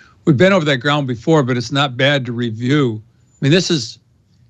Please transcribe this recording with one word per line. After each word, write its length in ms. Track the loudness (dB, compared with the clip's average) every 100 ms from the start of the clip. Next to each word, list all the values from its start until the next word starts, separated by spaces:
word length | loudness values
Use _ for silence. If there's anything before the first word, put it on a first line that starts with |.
| -20 _ 0
we've 100 | 4
been 160 | 4
over 140 | 4 2
that 140 | -2
ground 280 | 0 -2 -2
before, 360 | -4 0 2
but 120 | 2 -2
it's 160 | -4
not 240 | -2 -2 0
bad 300 | 0 0 -2
to 80 |
review. 680 | -6 -6 -4 0 0 0 -4 -12
I 320 | _ _ _
mean, 140 | 0
this 180 | 2 2
is, 280 | -2 -4 -14 _ _ _ _ _